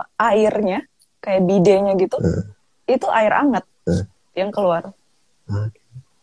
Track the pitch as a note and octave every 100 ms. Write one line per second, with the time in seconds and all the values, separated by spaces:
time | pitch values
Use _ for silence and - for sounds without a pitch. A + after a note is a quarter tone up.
0 | - - A3+ G#3+ G#3+ G#3+ G3+ A3 - _
1 | _ _ G#3 F#3+ F3+ G3 F#3 F#3+ G3+ F#3+
2 | F#3+ C5 E2 - G#2 - _ _ - C4
3 | G4 A3+ G#3+ - C#4+ F#3+ - _ - F#2+
4 | G#2 _ _ F3 G3+ G#3 F#3 E3+ G3 -
5 | _ _ _ _ - G#2 G#2+ - _ B2+
6 | - _